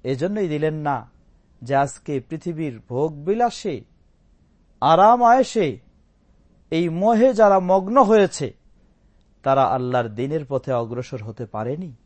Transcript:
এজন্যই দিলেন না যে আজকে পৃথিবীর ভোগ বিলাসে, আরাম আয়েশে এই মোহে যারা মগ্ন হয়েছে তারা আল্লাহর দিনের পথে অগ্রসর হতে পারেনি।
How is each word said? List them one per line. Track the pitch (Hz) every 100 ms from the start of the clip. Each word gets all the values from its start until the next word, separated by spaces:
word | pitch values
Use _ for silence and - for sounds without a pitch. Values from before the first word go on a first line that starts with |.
এজন্যই | - 131 170 208 185
দিলেন | 151 156
না | 156 147 131 - _ _ _ _ _
যে | 120 139
আজকে | 139 - - 139
পৃথিবীর | - 160 175 160 156 113 _
ভোগ | 127 160
বিলাসে, | 147 151 220 240 - 190 123 - _ _ _ _ _ _ _ _ _
আরাম | 135 165 208 247
আয়েশে | 240 254 254 233 160 117 _ _ _ _ _ _ _ _ _
এই | 160 170
মোহে | 165 208 220 262
যারা | 220 214 190
মগ্ন | 180 190 190 254
হয়েছে | 208 214 190 - 131 - _ _ _ _ _ _ _ _
তারা | 135 135
আল্লাহর | 131 127 123 123 117
দিনের | 107 135 156 131
পথে | 135 139
অগ্রসর | 123 113 120 123 127
হতে | 107 107 117
পারেনি। | 107 113 151 180 117